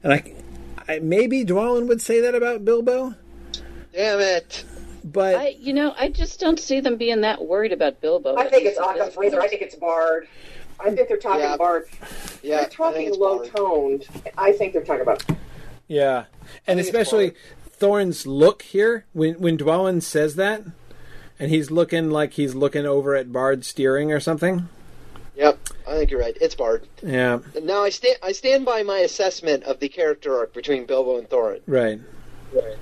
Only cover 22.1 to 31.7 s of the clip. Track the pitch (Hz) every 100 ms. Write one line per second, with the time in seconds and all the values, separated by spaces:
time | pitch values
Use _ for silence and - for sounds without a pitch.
22.1 | 151 147 - 143 127 139 147 143 139 139
23.1 | 139 127 127 131 135 - - 131 135 151
24.1 | 151 165 156 175 185 175 - - - -
25.1 | - - 139 147 - - - - 156 147
26.1 | 135 117 113 - - 117 113 - - 175
27.1 | 131 127 120 - 151 160 202 202 - 247
28.1 | 254 185 196 262 269 254 226 202 196 -
29.1 | - 190 - 160 139 131 135 143 - 160
30.1 | 143 147 127 113 120 135 135 120 135 127
31.1 | 123 113 127 110 95 -